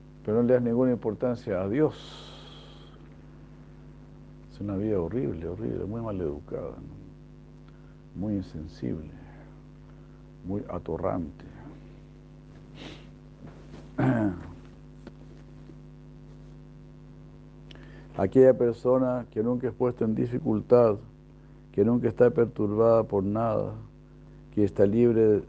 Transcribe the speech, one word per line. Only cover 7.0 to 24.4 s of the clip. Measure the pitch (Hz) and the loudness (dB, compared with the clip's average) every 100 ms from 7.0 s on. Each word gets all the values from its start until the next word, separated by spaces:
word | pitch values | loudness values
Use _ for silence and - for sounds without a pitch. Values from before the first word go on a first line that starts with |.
| - - - - - - - - - - - 90 | -18 -20 -20 -20 -20 -20 -20 -20 -20 -20 -16 -8
Muy | 104 | -4
insensible, | 101 90 82 80 - 64 85 76 - - - - - - - - - - - - - 87 | -4 -4 -10 -12 -8 -6 -6 -8 -16 -18 -20 -20 -20 -20 -20 -20 -20 -20 -20 -20 -16 -6
muy | 104 - | -6 -6
atorrante. | 87 80 80 90 90 76 - - - - - - - - - - - - - - - - - - - - - - - - - - - | -8 -6 -4 -2 -2 -4 -10 -18 -18 -18 -18 -18 -20 -20 -20 -20 -20 -20 -20 -20 -18 -16 -16 -18 -20 -20 -20 -20 -18 -20 -18 -16 0
<clears throat> | 131 120 101 85 - - - - - - - - - - - - - - - - - - - - - - - - - - - - - - - - - - - - - - | 2 4 2 -2 -10 -16 -18 -20 -20 -20 -20 -18 -20 -20 -20 -20 -20 -20 -20 -20 -20 -20 -20 -20 -20 -20 -20 -20 -20 -20 -20 -20 -20 -20 -20 -20 -20 -18 -18 -20 -14 -2
Aquella | 95 131 131 | 2 8 8
persona | 127 120 113 127 131 127 123 113 | 8 4 2 2 2 2 -2 -4
que | 110 | -2
nunca | 117 123 123 | -2 0 -4
es | |
puesta | - 123 120 | 0 -2 0
en | 113 | 0
dificultad, | 110 123 123 143 107 - 123 113 101 - - - - - - - | 0 0 -2 0 -2 4 6 6 2 -6 -20 -20 -20 -20 -20 -10
que | - | 2
nunca | 107 120 117 | 2 4 0
está | 104 123 | 4 4
perturbada | 120 113 - 104 104 113 113 | 6 0 2 -2 2 4 4
por | 113 101 | 4 0
nada, | 95 107 117 104 101 107 - - - - - - | 0 0 0 -2 -4 -8 -14 -20 -20 -20 -20 -20